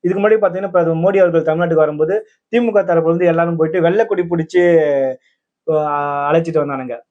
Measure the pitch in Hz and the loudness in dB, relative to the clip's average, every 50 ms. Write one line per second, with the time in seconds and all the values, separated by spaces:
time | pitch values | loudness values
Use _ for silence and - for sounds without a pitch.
0 | - 175 175 196 202 214 220 220 202 185 170 185 196 190 185 180 170 165 165 165 | -2 -2 -2 0 2 2 2 2 2 0 -2 -4 -8 -2 0 0 0 0 0 0
1 | 170 190 196 196 185 175 170 165 156 160 156 165 175 175 165 156 156 151 151 151 | 0 0 2 2 2 2 2 0 0 0 -2 -2 -2 0 2 2 2 0 0 -2
2 | 156 160 190 214 214 _ _ _ _ _ - 240 240 226 202 208 185 180 170 170 | -2 -2 -2 -4 -6 _ _ _ _ _ -2 0 0 2 0 0 0 2 0 0
3 | 165 165 170 175 180 175 165 165 170 170 170 160 160 160 160 185 165 170 185 214 | 2 0 0 2 2 2 2 2 0 -2 0 -2 -2 -2 0 0 0 0 2 0
4 | 226 220 202 180 180 170 170 170 160 165 - 180 175 175 170 165 156 147 143 139 | 0 0 0 -4 -2 -2 -2 -4 -4 0 0 2 4 4 4 4 4 2 0 0
5 | 135 131 131 127 _ _ _ _ _ _ _ _ _ - 160 156 151 151 147 143 | 0 -2 -4 -8 _ _ _ _ _ _ _ _ _ -2 -2 -2 0 -2 -4 -4
6 | 143 143 143 143 143 143 151 165 165 165 156 156 143 143 139 131 131 123 120 120 | -4 -4 -4 -4 -2 0 0 0 0 0 -2 -2 -2 -2 -6 -8 -8 -10 -12 -14
7 | _ _ | _ _